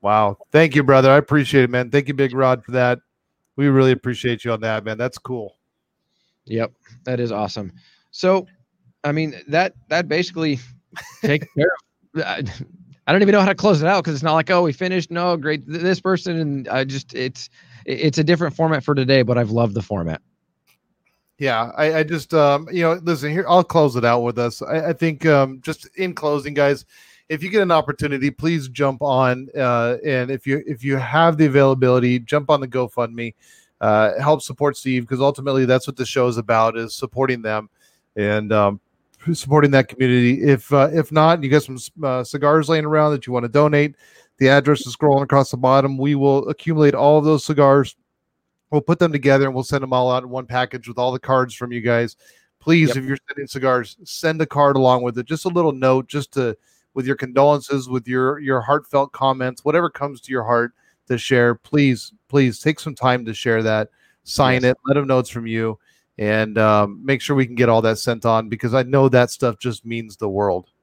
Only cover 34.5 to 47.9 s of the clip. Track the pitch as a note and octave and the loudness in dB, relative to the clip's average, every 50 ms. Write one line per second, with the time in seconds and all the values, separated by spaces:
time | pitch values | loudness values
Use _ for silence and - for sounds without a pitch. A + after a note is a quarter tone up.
34.5 | C3 - D3 D3 C#3+ - - C3+ C3 B2+ A#2+ A2 C3+ B2 C#3 C#3 C#3 - C3+ C#3 | -8 -2 -2 -2 -2 -4 -6 -4 -4 -4 -4 -4 -4 0 0 0 0 -2 -6 -2
35.5 | C3+ C3+ C3 B2 B2+ B2+ - - C3 - B2+ A#2 - C#3 B2 B2 A#2 A2+ A#2 G2+ | 0 0 2 2 2 2 0 -4 -8 -8 -8 -4 -2 0 0 0 0 -4 -2 0
36.5 | A#2 A2+ A2 A2+ A2 A2+ A2+ A2 - - - A#2+ - B2 C3+ B2+ B2+ A#2+ A2+ A2 | 2 2 2 2 0 -4 -8 -8 -10 -12 -12 -10 -4 -4 -2 -2 -2 -4 -4 -6
37.5 | G#2+ G#2+ G#2+ G2+ _ _ _ _ _ _ _ _ _ G#2+ G#2 G#2 G#2 G#2+ G#2+ G#2 | -6 -6 -6 -10 _ _ _ _ _ _ _ _ _ -4 -2 -2 -2 -2 -2 0
38.5 | A2 G#2+ G#2 G2+ G2+ G2+ _ _ _ _ _ _ _ _ - - E3+ - - C3+ | 0 2 2 2 0 -2 _ _ _ _ _ _ _ _ -6 -6 -6 -6 -2 2
39.5 | C#3+ D3+ D3 C#3+ C#3 C3+ C3 - - - C3 B2+ B2 B2 B2 A#2+ B2+ C3+ - C#3+ | 4 4 4 6 4 4 2 2 -2 -2 0 2 4 4 4 2 2 2 2 2
40.5 | C#3 A#2+ - - C#3+ C#3 C3+ D#3 D3+ E3 D3 - D3+ D#3 D#3 D#3+ E3+ F3 D3 C3+ | 2 2 0 0 2 4 4 4 2 -2 -4 0 2 4 4 4 4 2 0 2
41.5 | C3+ D3+ C#3+ - C3 B2+ - - _ - D#3 C3+ B2+ B2+ B2 - - D3 C#3+ D3 | 2 0 0 0 -14 -14 -14 -16 _ -8 -6 -4 -4 -4 -6 -6 -6 -2 0 2
42.5 | D3 D#3+ D3+ C3+ E3 D#3 D3+ D3+ D#3 D3+ D3+ D3+ D3 C#3+ - - B2 B2 A#2+ A#2+ | 2 2 2 2 -2 -2 0 0 0 2 2 2 0 -2 -6 -4 -4 -4 -4 0
43.5 | A2+ D3 D3+ D3+ D3 D3 D3 D3 C#3 _ _ _ _ _ _ _ _ _ C3+ C3 | 2 2 2 4 4 2 2 0 -2 _ _ _ _ _ _ _ _ _ 4 4
44.5 | C3+ C#3+ C3+ C#3+ D3 C3 - B2 A#2+ - D3+ D3+ C#3 C#3 C#3 B2+ - C#3 C3+ - | 4 4 4 2 0 0 0 -10 -8 -2 0 2 2 2 0 2 2 2 2 0
45.5 | - B2 B2+ B2+ C3 C#3 C3+ C#3 C#3 C3 C3 C#3+ D3 C#3 C3+ C#3 C3+ C#3 C3 - | -4 -2 2 4 4 4 2 0 -2 -4 -2 -2 -2 2 2 2 2 2 0 -4
46.5 | D3+ _ - D#3 E3 D#3 D3+ D3 - - B2+ C#3+ D3+ D#3 D3 D#3 D#3 C#3+ - - | -8 _ -4 -4 0 4 4 4 4 4 4 4 4 4 4 4 0 0 0 -2
47.5 | D#3 C#3 C#3+ C#3 C#3 C#3+ C3+ - | 0 4 4 6 6 4 2 0